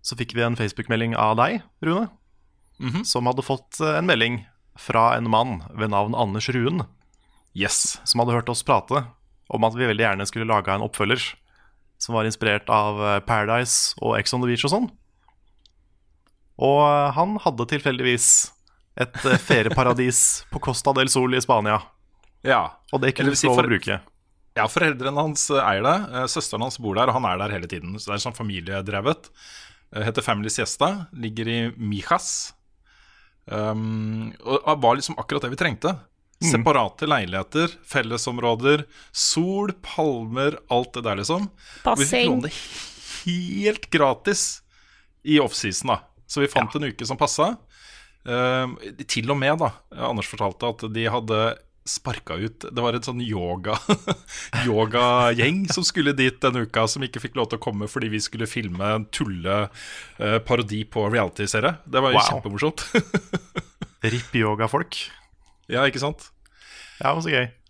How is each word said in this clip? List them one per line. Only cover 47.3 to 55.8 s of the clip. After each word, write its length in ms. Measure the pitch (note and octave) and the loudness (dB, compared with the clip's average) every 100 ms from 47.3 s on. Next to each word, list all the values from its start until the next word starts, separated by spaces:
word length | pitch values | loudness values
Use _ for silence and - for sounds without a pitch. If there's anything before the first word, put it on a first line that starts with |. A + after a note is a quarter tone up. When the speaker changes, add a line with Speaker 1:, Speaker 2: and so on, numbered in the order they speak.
| - E3+ A#3+ - - - - - _ | 2 0 0 -14 -20 -20 -20 -20 _
Speaker 2:
Um, 520 | B2+ A#2+ B2+ C3 B2+ - G2+ - - | -6 0 0 0 -2 -8 -16 -14 -4
til 220 | - A2+ | -4 0
og 80 | C#3+ | 2
med, 220 | C3+ D#3 | 2 2
da, 120 | C#3 - _ | 0 -4 _
Anders 360 | - A#2+ A#2 - | -8 -4 -4 -6
fortalte 360 | G#2+ G2+ - A#2+ | -4 -4 -2 -6
at 240 | A#2 A2+ | -4 -6
de 120 | A2 | -2
hadde 520 | A2+ A#2+ A2+ G#2+ A2+ - _ _ | -2 -2 0 0 0 -2 _ _
sparka 520 | - - - A2+ - E2+ | -8 -8 -6 -10 -8 -6
ut, 200 | A2 A#2 | -6 -8
det 180 | - A#2+ | -8 -2
var 120 | A#2+ | -2
en 80 | A#2 | -2
sånn 160 | B2 B2 | -4 -6
yoga, 560 | A#2+ G#2 F2 F2+ G2 | -4 -4 -4 -4 -4
<laughs> 880 | G#2+ - G3+ - - - - - A#2+ | -4 0 0 0 -6 -6 -14 -6 -2
yogagjeng 1000 | B2 G#2+ A2 A#2+ B2 B2 A#2+ A#2+ B2+ F#3 F#3 | 2 2 2 4 4 6 4 4 2 2 -2
som 120 | - | -2